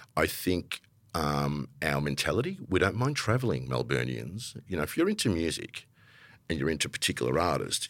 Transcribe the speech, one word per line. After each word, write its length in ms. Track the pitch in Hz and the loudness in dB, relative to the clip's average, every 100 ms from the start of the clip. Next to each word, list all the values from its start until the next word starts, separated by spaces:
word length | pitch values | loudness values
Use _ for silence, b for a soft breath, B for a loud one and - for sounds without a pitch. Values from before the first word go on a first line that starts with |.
| B - | B 0
I 100 | 82 | 0
think, 560 | - 90 90 - - - _ _ 82 | 0 0 0 -2 -10 -12 _ _ -2
um, 520 | 73 73 71 73 65 - | 0 2 0 -2 -6 -4
our 200 | 78 71 | 0 0
mentality, 580 | 73 69 73 87 156 190 - | 0 0 0 0 0 -6 0
we 120 | 92 | 2
don't 160 | 95 98 | 4 2
mind 200 | 131 147 | 0 0
travelling, 520 | - 123 120 67 64 | 0 2 2 -2 0
Melburnians. 880 | 62 62 65 62 58 62 101 - - - | -2 0 0 0 -4 -6 -8 -10 -12 -6
You 100 | 87 | -2
know, 60 | |
if 120 | 76 - | -2 2
you're 140 | 185 | 2
into 200 | 214 127 | 2 2
music 580 | 85 82 - - - - b b b b b - | 2 0 -2 -8 -14 -16 b b b b b -4
and 100 | 80 | 0
you're 100 | 80 | 0
into 180 | 78 - | 0 -4
a 40 | |
particular 480 | - - - 60 71 | -2 -2 0 2 4
artist, 500 | 87 67 50 - | 4 2 0 -4